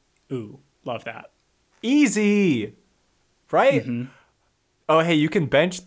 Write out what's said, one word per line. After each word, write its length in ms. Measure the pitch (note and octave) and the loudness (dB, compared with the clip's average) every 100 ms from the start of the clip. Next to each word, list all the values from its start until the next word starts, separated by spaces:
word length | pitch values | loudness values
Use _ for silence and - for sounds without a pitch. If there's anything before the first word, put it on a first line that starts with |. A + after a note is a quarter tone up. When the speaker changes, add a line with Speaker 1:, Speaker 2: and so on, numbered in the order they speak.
| _ _ _ | _ _ _
Speaker 1:
Ooh, 280 | C3 G#2+ C3 _ _ - | -12 -12 -18 _ _ -12
love 180 | A2+ - | -10 -10
that. 260 | A2+ - _ _ _ _ _ | -14 -18 _ _ _ _ _
Speaker 2:
Easy, 960 | A3 D4 C#4 G#3 G#3 G#3 F#3+ B2+ G#2+ - _ _ _ _ _ _ _ | 0 2 2 2 2 2 2 0 -4 -12 _ _ _ _ _ _ _
right? 320 | D#3+ B3+ C4+ | 2 2 0
Speaker 1:
Mm-hmm. 220 | A#2+ A#2+ B2+ - _ _ _ _ _ _ - | -2 -8 -10 -16 _ _ _ _ _ _ 0
Speaker 2:
"Oh, 120 | D#3 | 0
hey, 160 | E3 D#3+ | 2 0
you 140 | D#3 | 0
can 180 | G3+ C#3+ | -2 0
bench 320 | C#3 F3 F3 | 2 0 -4